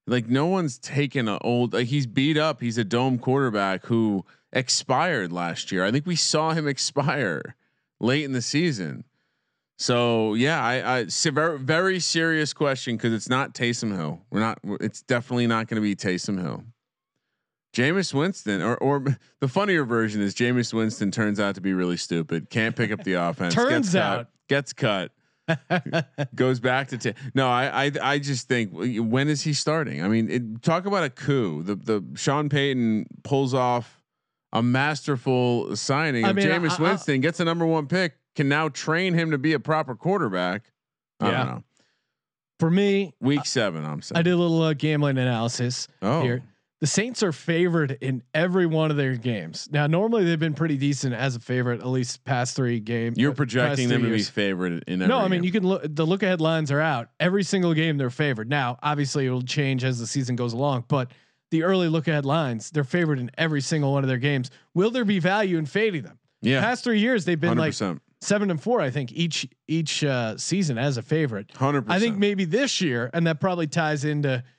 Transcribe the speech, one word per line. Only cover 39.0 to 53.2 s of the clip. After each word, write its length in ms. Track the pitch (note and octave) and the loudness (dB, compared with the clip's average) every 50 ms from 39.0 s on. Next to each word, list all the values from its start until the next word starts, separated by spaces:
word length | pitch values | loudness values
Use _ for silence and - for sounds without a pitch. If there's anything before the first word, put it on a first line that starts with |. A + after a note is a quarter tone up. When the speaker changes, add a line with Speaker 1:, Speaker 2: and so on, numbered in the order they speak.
| F#3+ F#3+ F3 | 0 0 0
Speaker 1:
him 160 | E3 E3 D#3+ | 0 0 0
to 80 | D#3 C#3 | 0 0
be 140 | C3 D#3 D#3+ | 2 2 0
a 60 | C#3 | 0
proper 340 | A#2 C#3+ D#3 D#3 D#3 C#3+ A#2+ | 0 0 0 0 -2 -4 -6
quarterback. 760 | G#2 - E3 G3 G3+ D#3+ A2 F#2 F2+ F2+ F2+ F#2 G#2+ - _ _ _ _ _ _ _ _ _ _ - | -4 -2 0 0 0 0 0 0 0 0 0 -2 -4 -8 _ _ _ _ _ _ _ _ _ _ -4
I 100 | - G#2 | -2 0
Speaker 2:
Yeah. 60 | F2+ E2 | 0 0
Speaker 1:
don't 80 | - C#2 B1 | -2 -2 -4
know. 80 | A#1+ - _ _ _ _ _ _ _ _ _ _ _ _ _ _ _ _ _ _ - | -8 -12 _ _ _ _ _ _ _ _ _ _ _ _ _ _ _ _ _ _ -2
Speaker 2:
For 100 | E3+ D#3+ | 0 2
me, 440 | F3 F#3+ G3+ G3+ G3 G3 G3+ D#3+ - - | 4 4 4 4 2 2 0 -2 -6 -4
Speaker 1:
Week 200 | A2+ C3 C#3+ C#3+ | 0 2 2 2
Speaker 2:
I, 40 | C#3+ | 0
Speaker 1:
seven, 400 | - - B2+ A2 G2 E2 D#2+ D2+ | -2 0 0 0 0 0 -2 -4
I'm 180 | D2+ D2 D2+ - | -6 -6 -8 -6
saying. 160 | - - E3+ | -4 0 0
Speaker 2:
I 40 | E3 | 2
did 100 | F3 F3+ | 2 2
a 40 | |
little, 260 | F3 F3 E3+ E3 E3 D#3+ | 2 2 2 2 2 2
uh, 100 | D#3+ D#3+ | 2 0
gambling 420 | C#3 D3+ D#3 D3+ D3 D3 C#3+ C3+ C3 | 0 0 0 0 2 2 2 2 0
analysis 720 | B2+ B2+ A#2+ A2+ A#2 A#2 - - B2 B2 B2+ - - - _ _ - | 0 0 0 0 0 -2 -2 -2 -2 -2 -4 -4 -8 -10 _ _ -2
Speaker 1:
Oh. 200 | G2+ C3+ E3 C3+ | 0 0 2 2
Speaker 2:
here. 200 | B2 A#2+ B2+ B2+ - _ _ _ _ _ _ | 0 0 -2 -4 -10 _ _ _ _ _ _
The 60 | D3+ | -2
Saints 380 | C#3 - - G#3+ B3+ A#3+ - A3 | 0 0 0 0 -2 -2 0 0
are 80 | F3+ C#3 | 0 0
favored 680 | - - - E3 E3 F3+ F3+ E3 E3 D3+ C3 C3 - | -2 -2 -2 0 2 2 2 2 2 0 0 -2 -4
in 220 | B2+ C3+ C3 A#2+ - _ - | -4 -4 -4 -4 -6 _ -2
every 320 | D#3 E3+ F3+ F3+ F#3+ F3+ | 0 0 2 2 2 2
one 280 | E3+ D#3 D#3 D#3 D#3 D3+ | 2 2 2 2 2 2
of 40 | |
their 200 | C#3+ C#3 C3 C3 | 0 0 0 0
games. 520 | A#2 A2+ B2+ A#2 G2+ D#2+ E2 D#3 - - - D3 | -2 -2 -2 -2 -2 -4 -8 -10 -12 -10 -4 -2
Now, 160 | D3 D3 D3 | 0 2 2
normally 360 | D#3 F3 G#3 A3+ A#3 A3+ F#3 | 2 2 2 2 2 2 2
they've 140 | E3+ E3+ D#3 | 2 2 2
been 160 | D#3+ D#3+ C#3+ | 0 0 0
pretty 220 | C3 D#3+ D#3+ D3 | 0 0 0 0
decent 360 | C3+ C#3 C#3+ C#3+ C3 - C3 A#2+ | 0 0 0 0 0 -2 -2 -2
as 220 | A2 C3 C3+ B2 | -2 -2 -2 -2
a 60 | A#2 | -4
favorite, 400 | - - B2+ B2+ B2 B2 A#2+ G#2+ | -4 -4 -2 0 0 0 -2 -2
at 80 | - B2+ | -2 -2
least 360 | B2+ C3 B2 B2 - - _ | -2 -2 -2 -4 -6 -8 _
past 300 | - C3+ B2 B2 B2 - | -2 -2 0 0 -2 -2
three 240 | - C3 A#2+ A#2+ A#2 | 0 0 0 0 -2
games. 400 | G#2 A2 A#2 A#2 A#2 A#2 A#2 | -2 -2 -2 -2 -2 -2 0
Speaker 1:
You're 140 | A2 | 2